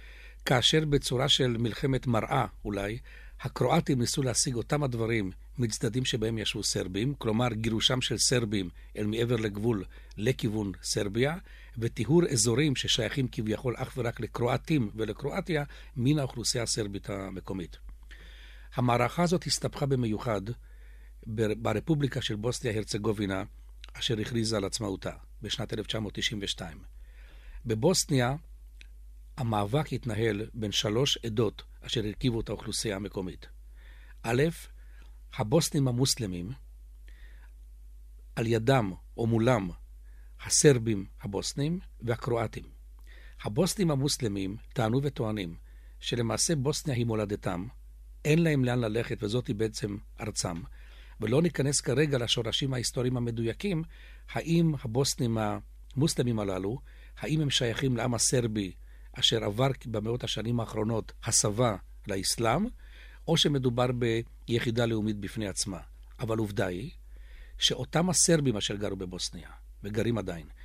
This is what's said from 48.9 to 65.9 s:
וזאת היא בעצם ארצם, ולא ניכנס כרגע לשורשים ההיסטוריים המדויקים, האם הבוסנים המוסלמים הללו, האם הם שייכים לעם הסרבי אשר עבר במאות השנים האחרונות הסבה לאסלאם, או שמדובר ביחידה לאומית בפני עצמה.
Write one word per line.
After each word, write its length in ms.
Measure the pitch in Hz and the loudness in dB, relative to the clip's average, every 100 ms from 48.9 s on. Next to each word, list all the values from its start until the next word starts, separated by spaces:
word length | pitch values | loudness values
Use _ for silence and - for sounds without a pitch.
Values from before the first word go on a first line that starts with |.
| 110 117 110 | 0 -2 -2
וזאת 240 | 107 120 - | 0 0 0
היא 100 | 104 | 0
בעצם 400 | 110 - 104 101 - - | 0 0 -4 -6 -10 -8
ארצם, 360 | 110 - 101 82 - - - - - - | -6 -2 -2 -4 -8 -14 -18 -18 -18 -6
ולא 220 | 107 131 | 2 4
ניכנס 380 | 170 165 139 143 | 4 2 2 2
כרגע 380 | - 123 156 135 | 2 2 4 2
לשורשים 560 | 120 - 113 - 139 | 2 0 0 0 0
ההיסטוריים 420 | 127 110 - 123 127 | -2 -2 0 0 2
המדויקים, 640 | 120 113 113 110 202 160 165 - - - - | 0 0 -2 -2 -2 -2 -2 -10 -18 -18 -6
האם 420 | 117 135 165 165 143 | -4 4 6 6 4
הבוסנים 560 | 120 117 139 - 123 113 | 0 2 2 2 2 2
המוסלמים 1000 | 107 104 - - - 131 160 - 123 113 | 2 0 -6 -18 -8 0 0 2 2 2
הללו, 400 | 101 92 95 131 - - - - | 0 0 -2 -4 -8 -18 -18 -10
האם 220 | 107 156 | -2 0
הם 100 | 147 | 2
שייכים 460 | - 120 110 139 117 | 2 2 2 2 2
לעם 180 | 120 | 2
הסרבי 580 | 117 - 131 120 107 95 - - - - | 2 4 4 2 0 -2 -6 -16 -18 -16
אשר 320 | - - 113 | 2 4 4
עבר 260 | 110 104 135 131 120 | 2 2 2 2 -2
במאות 380 | 107 107 123 | -2 0 -2
השנים 360 | 110 - 110 120 | -2 -2 0 0
האחרונות 520 | 107 110 107 113 - - | 0 0 2 0 -2 -6
הסבה 520 | - - 113 104 123 95 - - - | 2 4 4 4 4 2 -6 -14 -4
לאסלאם, 600 | 98 92 - 113 135 226 - - - - - - | -2 0 2 2 4 2 -4 -16 -18 -18 -10 0
או 80 | 160 | 4
שמדובר 500 | 160 143 127 120 123 | 4 4 2 4 2
ביחידה 960 | 123 120 113 113 - - 117 113 113 117 | 2 2 2 -2 -10 0 2 2 2 2
לאומית 300 | 113 107 104 | 2 0 -2
בפני 320 | 98 - 104 | -4 -4 -4
עצמה. 300 | 90 - 87 - | -2 -4 -6 -10